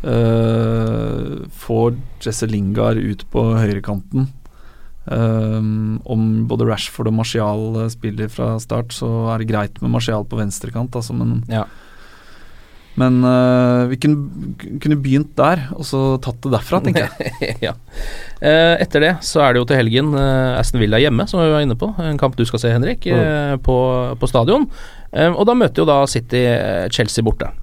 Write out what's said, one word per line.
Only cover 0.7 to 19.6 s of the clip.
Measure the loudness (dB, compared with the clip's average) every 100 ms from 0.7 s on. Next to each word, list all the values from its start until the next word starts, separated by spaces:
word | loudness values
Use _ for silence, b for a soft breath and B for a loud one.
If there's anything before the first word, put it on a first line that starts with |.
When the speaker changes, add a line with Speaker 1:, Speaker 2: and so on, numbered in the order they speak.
| 0 0 -2 -2 -4 -6 -8 -12
Speaker 1:
få | -12 -2 2 2 0 -8 -8
Jesse | -6 -4 -2
Lingard | 0 0 0 2 0
ut | -2 -6 -4
på | 0 2 2
høyrekanten. | 2 0 -4 -6 -4 -2 -2 -6 b b b b b b
Ehm, | -6 0 0 2 0 0 0 -2 -2 -4
om | -2 0 2 0 0
både | 0 0
Rashford | -2 -6 -4 -2
og |
Martial, | 0 0 -2 -2 -2 -4 -4
eh, | -4
spiller | -4 -6 -6 -6
fra | -4 -4 -4
start, | -4 -6 -6
så | -6 -4 -2 -2
er | -2
det | 0
greit | -2 -2 -4
med | -2
Martial | 0 0 -2
på | -4 -4
venstrekant, | -4 -6 -8 -6 -6 -6
altså, | -6
men | -2 -2 -2 -2
Speaker 2:
Ja. | -4 -4 b b b b b b b b b b b b 0
Speaker 1:
men, | 2 4
eh, | 4 4 4 4 4 2 0
vi | 0
kunne, | 0 0 -4 -8 -10 -10 -10 -6
kunne | 0 0
begynt | 2 2 2 2
der, | 2 2 -2 -8
og |
så | -4 0 2 0
tatt | -2 -6
det | -2
derfra, | -2 0 0
tenker | 2 0 -2
jeg. | -6 -8 -4 -6 -4
Speaker 2:
<laughs> |
Ja. | -4 -6 -10 B B B B B
Eh, | 4 6 6 4
etter | 2 4
det | 2 2
så | -2 2
er | 4
det | 4